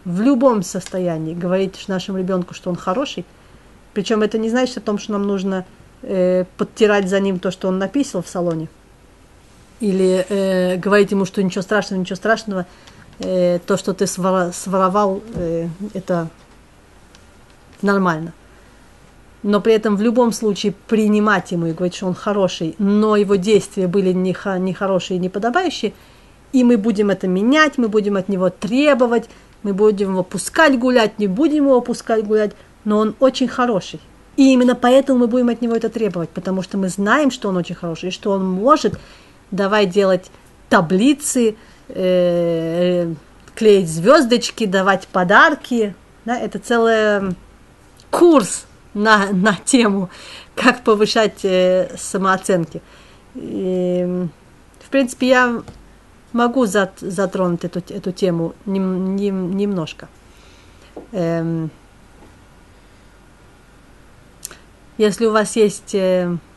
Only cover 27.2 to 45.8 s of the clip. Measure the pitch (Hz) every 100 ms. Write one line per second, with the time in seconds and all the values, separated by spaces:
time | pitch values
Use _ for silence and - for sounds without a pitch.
27.2 | 185 185 226 311 302 277 226 214 202 196
28.2 | 190 190 185 - 190 254 294 254 240 233
29.2 | 226 - - - 202 190 214 196 190 185
30.2 | 175 190 - - 311 262 254 247 214 214
31.2 | 202 185 311 302 277 247 247 233 - 220
32.2 | 208 214 214 - - - 214 208 220 -
33.2 | 262 262 247 - 240 190 - 160 - -
34.2 | - - 269 262 247 247 240 262 269 254
35.2 | 240 254 240 233 240 233 226 220 208 175
36.2 | 160 - 190 190 175 196 190 185 202 269
37.2 | 277 - 208 185 170 170 170 160 180 -
38.2 | 208 196 190 185 240 311 202 - - -
39.2 | - - - 190 196 214 196 196 190 180
40.2 | - - - - - 208 160 185 254 294
41.2 | - 254 226 214 - - - - 185 180
42.2 | 175 175 170 165 165 170 180 175 170 151
43.2 | - - - - 220 196 165 160 170 320
44.2 | 240 240 - - 220 196 190 185 - 190
45.2 | 180 220 320 294 - 240